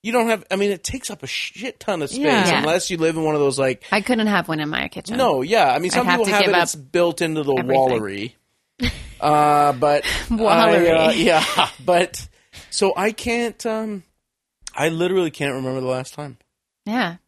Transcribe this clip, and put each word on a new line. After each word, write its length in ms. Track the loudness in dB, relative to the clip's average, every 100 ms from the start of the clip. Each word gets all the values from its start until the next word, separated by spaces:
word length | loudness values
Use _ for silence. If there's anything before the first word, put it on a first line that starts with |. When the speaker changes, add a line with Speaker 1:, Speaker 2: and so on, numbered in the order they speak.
Speaker 1:
you 100 | 0
don't 160 | 0 2
have, 160 | -2 -2
I 60 | -2
mean, 140 | 0
it 140 | -2
takes 240 | -6 -8 -10
up 120 | -12
a 40 | -10
shit 540 | -8 -10 -10 -12 -10
ton 220 | -6 -4
of 80 | -4
space 100 | -2 2
Speaker 2:
Yeah. 200 | 2 2
Speaker 3:
Yeah. 120 | 2
Speaker 1:
unless 320 | 2 0 -2
you 80 | -2
live 180 | 0 0
in 80 |
one 100 | 0
of 60 | 2
those, 180 | 0 2
like, 260 | -2 -2 -2
Speaker 3:
I 120 | -2
couldn't 240 | 0 0 2
have 220 | 0 -2
one 120 | -4
in 80 | -4
my 200 | -6 -6
kitchen. 280 | -10 -8 0
Speaker 1:
No, 240 | 2 2
yeah. 320 | 2 2 4
I 60 | 2
mean, 120 | 0
Speaker 3:
I'd 20 |
Speaker 1:
some 100 | 0
Speaker 3:
have 140 | 2 2
Speaker 1:
people 80 | 2
Speaker 3:
to 40 |
Speaker 1:
have 80 | 2
Speaker 3:
give 80 | 4
Speaker 1:
it, 40 | 2
Speaker 3:
up 60 |
Speaker 1:
it's 100 | 0
built 480 | -4 -4 0 0 0
into 200 | -4 -2
the 120 | 0
Speaker 3:
everything. 200 | 0 2
Speaker 1:
wallery. 640 | 2 2 0 -4 -8 -10 _ _ _ _ _ -6 -4 -16 -2
Uh, 540 | 2 4 4 4 4
but 320 | 2 2 2 0 -6
Speaker 3:
<laughs> 120 | -4
Wallery. 600 | 0 2 4 4 4 4
Speaker 1:
I, 160 | 4 2
uh, 40 |
yeah, 560 | 2 4 4 2 0 -2
<laughs> 100 | -4 0
but 420 | 2 2 -6 -16 _ _ -20 -12
so 240 | -2 0
I 180 | 0 -4
can't, 520 | -4 -4 -2 -4 -6
um, 380 | -6 -6 -6 -10 -14 _ _ _ _ _ -16 -2
I 140 | -2
literally 400 | 0 0 0 0
can't 240 | -2 -4
remember 260 | -2 -4 -4
the 60 | -2
last 260 | -4 -6
time. 240 | -12 -16 -16 _ _ _ _
Speaker 3:
Yeah. 320 | -6 -4 -4 -8